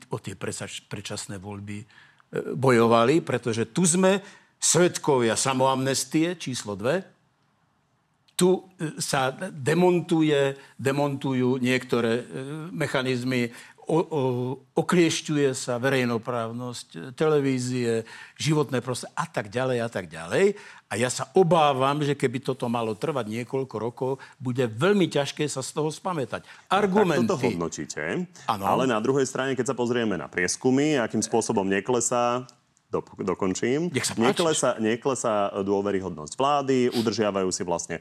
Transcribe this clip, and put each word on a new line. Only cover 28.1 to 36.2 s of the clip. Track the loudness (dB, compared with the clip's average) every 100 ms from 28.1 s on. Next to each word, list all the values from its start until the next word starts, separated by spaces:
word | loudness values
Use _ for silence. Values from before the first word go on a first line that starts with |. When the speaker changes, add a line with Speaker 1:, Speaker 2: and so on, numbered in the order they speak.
| -4 -6 -8 -4
Speaker 1:
Áno. | -2
Speaker 2:
Ale | 0 2 2
na | 0
druhej | 2 2 0
strane, | -2 -2
keď | -2 -2
sa | -2
pozrieme | 0 0 0 -2
na | -4
prieskumy, | -2 -2 0 2 2 4 2
akým | 0 -2
spôsobom | 0 0 2 0 2
neklesá, | 0 2 0 0 0 0 0 -6 -18 _ _ _
do-, | -6 -6 -6
dokončím. | -4 -2 0 0 0 0 -2
Speaker 1:
Nech | -2
sa | -2
páči. | 0
Speaker 2:
Neklesá, | 2 2 2 2 0 2
neklesá | 0 0 0 -2 0 0 0 0
dôveryhodnosť | 0 0 0 -2 -4 -8